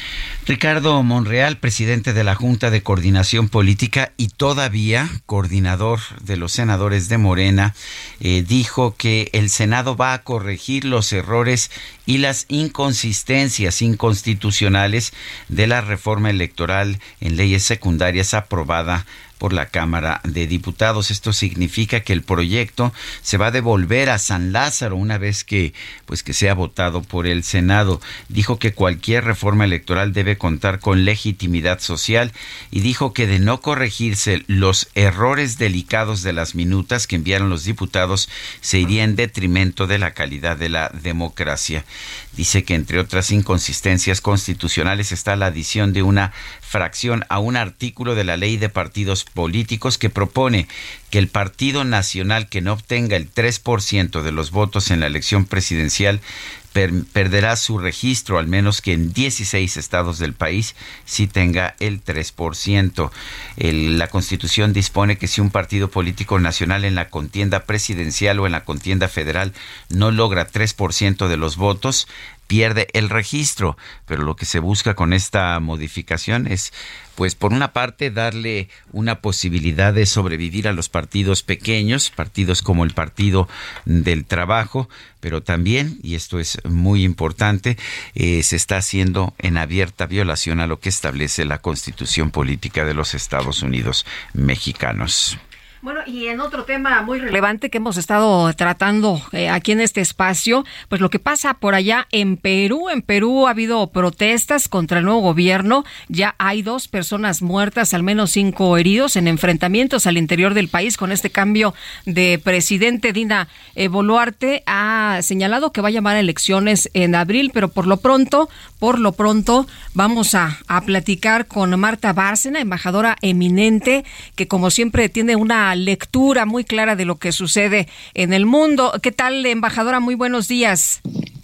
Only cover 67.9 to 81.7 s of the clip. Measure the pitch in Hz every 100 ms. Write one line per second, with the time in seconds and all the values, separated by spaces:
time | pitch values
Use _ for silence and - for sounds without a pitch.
67.9 | 90 80 - 101 101 98 80 - 73 -
68.9 | 95 95 - 76 80 95 95 - - -
69.9 | 92 107 110 113 92 - 107 107 - 92
70.9 | - 101 92 92 80 80 78 101 101 135
71.9 | 135 - - - - - 107 113 107 -
72.9 | 110 107 107 104 147 147 - 90 73 -
73.9 | - - 78 73 78 - 85 82 104 -
74.9 | 98 85 92 - 104 90 85 80 80 78
75.9 | - - 82 - 117 131 92 - - -
76.9 | - - - 92 - 104 120 139 127 123
77.9 | - 143 107 113 107 113 104 92 - -
78.9 | 104 113 110 104 92 90 87 80 78 98
79.9 | 104 98 - 92 80 85 92 107 90 80
80.9 | 87 73 101 98 95 - 92 -